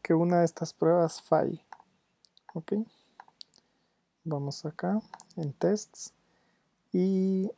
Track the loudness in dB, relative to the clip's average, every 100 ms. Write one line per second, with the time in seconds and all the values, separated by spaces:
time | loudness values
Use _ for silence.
0 | 2 4 6 4 4 0 -8 0 2 4
1 | 2 -2 0 2 2 -4 _ -20 _ _
2 | _ _ _ _ _ -12 -6 -4 -6 _
3 | _ _ -20 _ -20 _ _ _ _ _
4 | _ _ -8 -6 -6 -8 -12 -8 -4 -4
5 | -6 -20 -18 -10 -10 -2 0 0 -4 -12
6 | -18 _ _ _ _ _ _ _ _ -2
7 | 0 0 0 0 -4